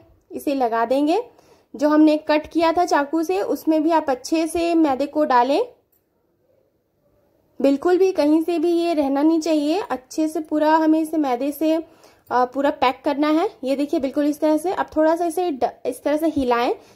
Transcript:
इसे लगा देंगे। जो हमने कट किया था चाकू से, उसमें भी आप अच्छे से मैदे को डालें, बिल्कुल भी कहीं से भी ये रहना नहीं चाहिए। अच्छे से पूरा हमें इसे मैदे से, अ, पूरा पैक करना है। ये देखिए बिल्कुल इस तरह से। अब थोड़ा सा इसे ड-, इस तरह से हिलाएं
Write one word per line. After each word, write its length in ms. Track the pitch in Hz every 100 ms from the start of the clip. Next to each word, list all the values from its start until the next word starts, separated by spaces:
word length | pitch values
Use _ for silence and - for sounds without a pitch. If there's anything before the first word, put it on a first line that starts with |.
| _ _ _
इसे 220 | 294 302 277
लगा 300 | 247 226 233
देंगे। 360 | 262 294 370 494 - _ _ _
जो 160 | 220 294
हमने 280 | 302 311 302
कट 280 | 302 302 311
किया 240 | 320 330
था 120 | 330 349
चाकू 380 | 320 285 320
से, 180 | 320 370
उसमें 400 | 403 294 - 311
भी 80 | 311
आप 180 | 320 311
अच्छे 360 | 254 - 320 320
से 260 | 339 339 339
मैदे 300 | 311 262 285
को 180 | 302 302
डालें, 360 | 247 247 302 494 - _ _ _ _ _ _ _ _ _ _ _ _ _ _ _ _ _ -
बिल्कुल 380 | 269 277 349 359
भी 140 | 381
कहीं 300 | 370 294 311
से 140 | 320 339
भी 120 | 339
ये 220 | 339 339
रहना 280 | 311 269 277
नहीं 180 | 311 330
चाहिए। 400 | 320 311 294 349
अच्छे 460 | - 254 - - 311
से 120 | 320
पूरा 340 | 311 302 302 320
हमें 240 | 320 311
इसे 180 | 311 320
मैदे 340 | 285 240 277
से, 220 | 294 320
अ, 720 | 320 330 _ - _ _ 240 247
पूरा 240 | 262 285
पैक 300 | 302 247 262 -
करना 220 | 277 302
है। 200 | 311 403 -
ये 120 | 254 269
देखिए 240 | 285 339
बिल्कुल 260 | 262 254 294
इस 140 | 294
तरह 180 | 311 311
से। 160 | 330
अब 160 | 403 - 302
थोड़ा 200 | 311 330
सा 100 | 349
इसे 240 | 330 359
ड-, 180 | 269 240 - -
इस 180 | 262
तरह 140 | 294 302
से 100 | 320
हिलाएं 440 | 294 247 233 247 440 -